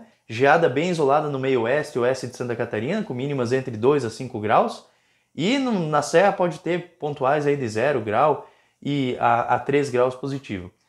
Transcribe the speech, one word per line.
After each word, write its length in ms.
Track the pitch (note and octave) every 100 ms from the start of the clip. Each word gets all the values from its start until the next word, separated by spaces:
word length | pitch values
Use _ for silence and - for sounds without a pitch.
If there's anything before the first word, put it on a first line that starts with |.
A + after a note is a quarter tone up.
| - _ -
geada 420 | A2+ C#3 E3 E3
bem 200 | C3 F3
isolada 400 | E3 C3+ D3 D3+
no 100 | C3+
meio 240 | C3+ C3
oeste 360 | A2+ D3 D3 B2+
e 20 |
oeste 260 | A#2+ C3 B2
de 100 | -
Santa 200 | B2 A#2
Catarina, 460 | A#2 G#2+ A#2+ G#3+
com 100 | -
mínimas 400 | B2 C#3+ C#3 A#2+
entre 240 | C3 B2+ A2
dois 280 | B2 D3
a 60 | A2+
cinco 300 | - B2+ A2
graus, 460 | G#2 C3+ A3+ - - _ _ _ _
e 240 | - F3+ C#4
no, 300 | C4 G3+ D#3
na 120 | D3
serra 320 | C#3 E3 G3
pode 280 | G3 F3+ D#3
ter 360 | D#3+ F3 F3 -
pontuais 480 | D3+ C#3+ C3 D3+ C#3+
aí 100 | C#3+
de 120 | A#2+
zero 320 | G#2+ C3+ C3
grau 480 | G#2+ G#2+ D3+ C#3+ - _ _ _
e 340 | C#3 C#3+ B2+ -
a, 360 | A#2+ A#2 A#2 A#2+
a 20 |
três 320 | - C#3+ C3+
graus 240 | B2 B2+
positivo. 560 | B2+ C#3 C#3 - G2 F2+ _